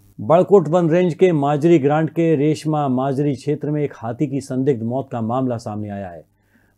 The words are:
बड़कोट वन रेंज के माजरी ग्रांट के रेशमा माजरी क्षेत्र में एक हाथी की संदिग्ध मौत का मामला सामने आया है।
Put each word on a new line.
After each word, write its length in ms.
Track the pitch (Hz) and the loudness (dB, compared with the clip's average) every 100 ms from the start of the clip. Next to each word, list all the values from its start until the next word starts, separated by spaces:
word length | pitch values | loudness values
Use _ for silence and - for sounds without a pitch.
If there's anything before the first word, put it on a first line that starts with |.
| _ - | _ -8
बड़कोट 460 | 107 165 180 196 147 | 2 2 6 4 4
वन 220 | 175 170 | 2 2
रेंज 240 | 175 180 | 2 2
के 180 | 147 185 | 2 2
माजरी 480 | 160 139 147 165 170 | 4 0 2 4 4
ग्रांट 300 | 135 151 160 | 4 2 0
के 260 | 160 165 151 | 0 0 2
रेशमा 520 | 151 151 156 151 143 | 2 0 -2 -2 0
माजरी 480 | 127 135 135 147 127 | 0 -2 0 -2 -2
क्षेत्र 360 | - 151 147 | -4 -4 -4
में 120 | 151 | -4
एक 100 | 143 - | -4 -6
हाथी 320 | 113 120 147 | -8 -4 -4
की 140 | 135 | -4
संदिग्ध 420 | 120 131 135 120 | -4 -2 0 0
मौत 260 | 113 131 135 | -2 -6 -6
का 100 | 120 | -6
मामला 360 | 110 127 131 117 | -4 -2 -2 -4
सामने 320 | 113 104 104 | -8 -8 -8
आया 200 | 101 95 | -10 -12
है। 160 | 82 - _ _ _ _ | -14 -20 _ _ _ _